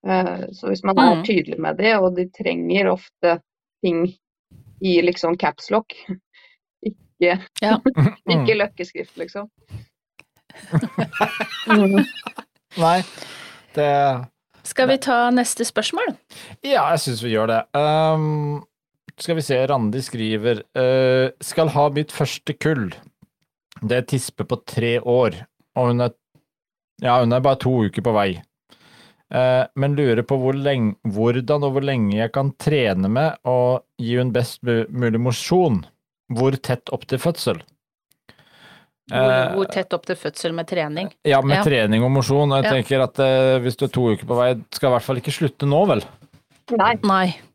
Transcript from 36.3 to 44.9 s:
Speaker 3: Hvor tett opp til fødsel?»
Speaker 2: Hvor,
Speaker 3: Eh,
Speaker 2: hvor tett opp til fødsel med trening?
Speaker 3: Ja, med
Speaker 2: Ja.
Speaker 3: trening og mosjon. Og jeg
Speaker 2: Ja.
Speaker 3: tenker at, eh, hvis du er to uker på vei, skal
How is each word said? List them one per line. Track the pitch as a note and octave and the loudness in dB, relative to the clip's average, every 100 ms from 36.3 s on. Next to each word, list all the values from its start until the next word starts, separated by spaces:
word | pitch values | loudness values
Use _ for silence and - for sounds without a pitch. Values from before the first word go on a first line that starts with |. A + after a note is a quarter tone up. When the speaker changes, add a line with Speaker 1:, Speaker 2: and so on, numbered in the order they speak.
Speaker 3:
Hvor | A#2+ C3 C3 | 0 0 0
tett | - B2 - | -4 -4 -4
opp | - - | -10 -6
til | C3 | -4
fødsel?» | E3+ E3+ - E2 - _ _ _ _ _ - _ _ _ - - _ _ - | -2 -2 -4 -4 -8 _ _ _ _ _ -20 _ _ _ -20 -20 _ _ -6
Speaker 2:
Hvor, | B2 C3 | 0 2
Speaker 3:
Eh, | B2+ B2+ | 2 0
Speaker 2:
hvor | G3 F#3+ | -2 -2
tett | - F3+ | -4 -4
opp | E3+ - | -6 -6
til | F3+ | -6
fødsel | D3+ - E3+ | -6 -6 -6
med | E3+ E3 | -6 -6
trening? | F3+ D3+ D3+ G3 _ | -4 -4 -6 -10 _
Speaker 3:
Ja, | D3+ C3+ | 2 2
med | C3+ E3 | 4 2
Speaker 2:
Ja. | |
Speaker 3:
trening | G3+ C3 G#2 A2 | 2 2 2 2
og | B2+ | 2
mosjon. | C#3 A#2 C#3 C#3+ | 2 2 2 2
Og | C3+ | 2
jeg | |
Speaker 2:
Ja. | C3 | 2
Speaker 3:
tenker | C3 - C3+ | 0 0 0
at, | B2+ - | 0 2
eh, | C3+ C3 C3 C3 | 2 4 4 2
hvis | A#2+ A#2+ | 0 -2
du | C3+ | -2
er | |
to | B2+ A#2+ | 0 0
uker | G#2 E2 | 0 0
på | A#2+ | 2
vei, | B2 A#2+ - | 2 0 -6
skal | - C#3 | -2 0